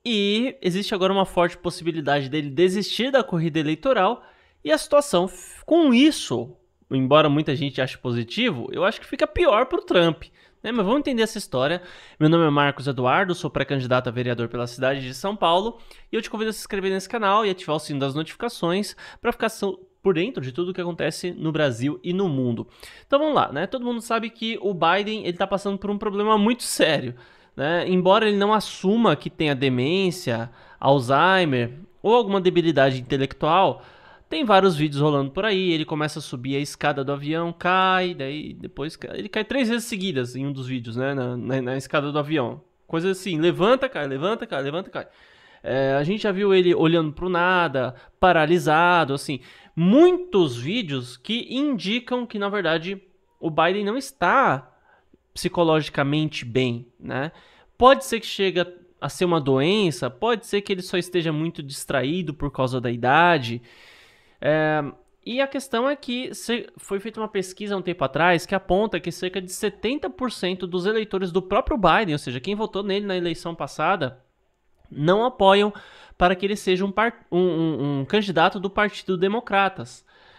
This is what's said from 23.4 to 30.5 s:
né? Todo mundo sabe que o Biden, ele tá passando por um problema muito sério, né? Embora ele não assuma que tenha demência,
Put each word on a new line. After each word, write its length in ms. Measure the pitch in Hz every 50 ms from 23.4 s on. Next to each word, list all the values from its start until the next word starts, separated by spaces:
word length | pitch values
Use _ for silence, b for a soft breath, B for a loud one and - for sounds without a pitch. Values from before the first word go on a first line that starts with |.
| 120 - -
né? 140 | 139 170
Todo 180 | 196 - 262 240
mundo 160 | 240 240 233
sabe 300 | 220 - 233 226 220 233
que 260 | 220 - 226 226 226 - -
o 100 | 202 202
Biden, 540 | 160 170 165 180 196 208 208 214 220 -
ele 100 | 131 175
tá 100 | 175 196
passando 300 | 190 202 190 - 202 196
por 140 | 190 - 202
um 80 | 202 202
problema 400 | 214 220 196 202 208 220 220 214
muito 240 | 202 220 247 240 -
sério, 540 | - - - - 156 156 139 131 123 120 B B B B B B B B
né? 300 | - 131 147 170 175 147
Embora 420 | 160 185 180 170 185 190 220 220 214
ele 80 | 208
não 180 | 202 202 202 214
assuma 600 | 214 196 - - - - 190 208 233 233 208 151
que 120 | - - 165
tenha 280 | - - 165 151 143
demência, 960 | 127 135 135 127 123 123 139 170 190 196 180 160 - - 131 117 113 117 117